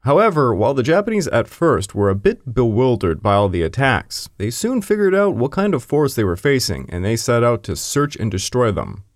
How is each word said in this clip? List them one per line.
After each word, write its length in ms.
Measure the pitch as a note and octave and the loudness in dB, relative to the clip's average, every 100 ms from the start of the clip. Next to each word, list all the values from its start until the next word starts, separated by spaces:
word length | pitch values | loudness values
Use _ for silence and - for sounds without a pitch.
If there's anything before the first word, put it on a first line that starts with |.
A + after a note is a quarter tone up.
However, 520 | - D#3 A3 D#3 B2+ | 2 2 4 2 0
while 200 | F#2+ G#2+ | 2 0
the 100 | C#3 | 0
Japanese 460 | A#2+ F3 G#3 G#3+ D#3+ | 2 0 2 -2 0
at 180 | - - | -2 -2
first 480 | - E3+ G2+ G2 G#2 | 0 2 2 -2 0
were 140 | G2+ | 0
a 40 | |
bit 400 | G2 F#3+ A#3 C3 | 2 0 -2 -4
bewildered 680 | A#2 A#2+ G#2+ B2+ A2+ F2+ D#2 | 0 2 2 2 2 0 0
by 120 | G#2 G2+ | 0 2
all 120 | G2+ | 2
the 160 | F2+ | 0
attacks, 680 | D#2+ - C3+ G#2+ - - - - | -2 0 0 0 -4 -14 -14 -8
they 140 | G#2 | -8
soon 300 | B2 A3+ B3+ | -4 -2 -2
figured 340 | G3 G#3 G3+ F#3+ | -2 0 2 4
out 200 | G3+ C3+ | 2 0
what 180 | B2+ | -2
kind 200 | - G3+ | 0 0
of 120 | D3+ - | -2 -2
force 300 | C#3+ C#3+ - | 0 0 0
they 100 | G2+ | -2
were 100 | E2+ | 0
facing, 540 | C#3+ C3+ - C#2+ C2 | 0 0 0 -6 -8
and 160 | F2 F#2+ | -4 -2
they 100 | A#2 | -2
set 300 | - A#2+ A#2+ | 0 2 2
out 180 | A#2 | 0
to 140 | - F2+ | -4 -8
search 400 | - C#3+ D3 - | -4 -2 -2 -2
and 120 | A2 | -4
destroy 420 | G2 - B2+ A#2 | -4 -4 0 0
them. 340 | F#2+ G1+ G2 - | 0 -6 -14 -20